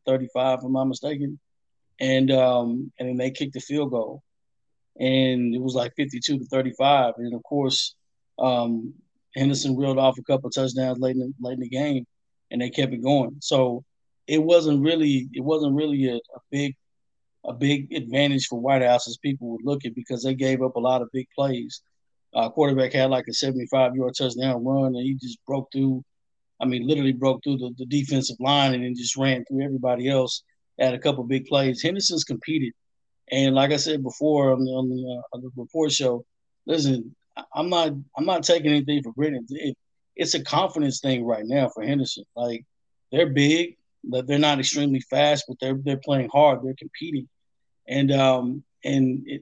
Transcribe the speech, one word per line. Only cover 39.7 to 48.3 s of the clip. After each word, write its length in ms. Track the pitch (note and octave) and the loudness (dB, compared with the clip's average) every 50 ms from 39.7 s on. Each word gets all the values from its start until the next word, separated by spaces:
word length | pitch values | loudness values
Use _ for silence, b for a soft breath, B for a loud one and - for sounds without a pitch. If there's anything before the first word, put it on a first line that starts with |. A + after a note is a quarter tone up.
| - _ _ _ _ _ _ _ - | -6 _ _ _ _ _ _ _ -6
it's 200 | - E3 - - | -4 -2 -2 -2
a 80 | D3 C#3 | -2 -2
confidence 580 | - C#3+ D#3+ G3 E3 - D#3+ D3 C3+ B2+ - | 0 0 2 2 2 0 0 0 0 0 -2
thing 240 | - C3+ C3 A#2+ A#2 | -2 0 0 0 0
right 180 | A#2+ A2+ A2 G#2+ | 0 -2 -2 -2
now 240 | A2+ C3+ C#3+ C3 | 0 0 2 2
for 160 | A2+ - A2+ G#2+ | 0 -2 -4 -4
Henderson. 400 | C3 C#3+ C#3 C3 - - G2+ G2+ _ - | -2 0 0 -2 -2 -6 -10 -12 _ -8
Like, 300 | A#2+ B2 A#2+ A#2 A#2 C#3 _ _ _ _ _ _ _ _ - | -6 -4 -4 -4 -6 -10 _ _ _ _ _ _ _ _ -2
they're 180 | B2+ D#3 E3+ D3 | 2 2 2 4
big, 460 | C3 C#3 C#3+ D3 D#3+ E3+ F3 E3+ - _ _ _ _ _ - | 4 4 4 4 4 4 0 -2 -6 _ _ _ _ _ -10
but 200 | B2 B2 B2+ B2+ | -4 -4 -4 -2
they're 140 | C3 C#3+ C#3+ | 0 2 2
not 200 | D3+ D3+ C#3+ C3+ | 4 4 2 2
extremely 420 | C3 - - D3 C#3+ C#3 C3+ C3 | 0 -2 -2 0 0 0 0 -2
fast, 440 | - - - D3 D3 D3 D3 C#3 - - | -2 -2 0 2 4 4 2 0 -2 -8
but 80 | B2+ - | -10 -6
they're, 200 | C3 C3 C3+ C3+ C#3 | -4 -4 -4 -2 -2
they're 140 | C#3+ C3+ | -4 -4
playing 320 | C#3 - D3 C#3+ C3+ B2 A2+ | -4 -2 -2 0 0 0 2
hard. 300 | - C#3+ D3+ C#3+ C3 B2 C3 | 4 6 6 6 4 2 -2
They're 120 | C3 C3+ | -8 -8
competing. 500 | - - - - - D#3+ E3+ D3+ C#3 C3+ - _ _ _ _ _ _ _ _ _ _ _ - | -10 -14 -16 -14 -12 -10 -6 -6 -6 -8 -8 _ _ _ _ _ _ _ _ _ _ _ -4
And, 200 | B2+ C#3 C#3 C3+ | -2 0 2 4
um, 520 | C#3 C3+ C3+ C3 | 4 4 6 4